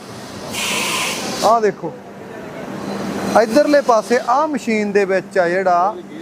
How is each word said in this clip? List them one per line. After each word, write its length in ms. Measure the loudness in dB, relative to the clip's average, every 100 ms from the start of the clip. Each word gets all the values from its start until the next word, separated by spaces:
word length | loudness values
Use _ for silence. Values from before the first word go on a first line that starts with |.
| -14 -14 -12 -12 -8 -6 -4 -2 -2 -2 -4 -4 -6 0
ਆਹ 160 | 4 4
ਦੇਖੋ, 320 | 2 -2 -8 -10 -16 -16 -14 -14 -12 -12 -10 -10 -8 -8 -6 -4 2 2
ਇੱਧਰਲੇ 380 | 4 4 6 4
ਪਾਸੇ 400 | 6 2 4 0 2
ਆਹ 200 | 2 2
ਮਸ਼ੀਨ 440 | -2 -2 0 2
ਦੇ 120 | 2
ਵਿੱਚ 340 | 2 0 0 0
ਆ 100 | 2
ਜਿਹੜਾ, 460 | 2 4 4 2 -2 -12 -12